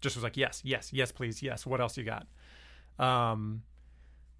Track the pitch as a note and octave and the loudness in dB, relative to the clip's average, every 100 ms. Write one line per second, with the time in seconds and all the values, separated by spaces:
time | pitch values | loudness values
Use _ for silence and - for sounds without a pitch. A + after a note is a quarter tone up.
0 | C#3 B2 A2+ C3+ C3 - C3 B2 - C3+ | -4 -2 -2 0 0 0 -2 -2 0 0
1 | B2 - A#2+ G#2+ C3+ A2+ B2 B2+ A#2+ - | 0 0 -4 -2 -4 -4 -2 0 0 0
2 | A2 A2 - - - - - - - - | -4 -6 -8 -18 -20 -20 -20 -20 -14 0
3 | B2+ B2+ A#2 A2 G#2+ A2 - - - - | 4 6 4 2 -2 -4 -8 -18 -20 -20
4 | - - - - | -20 -20 -20 0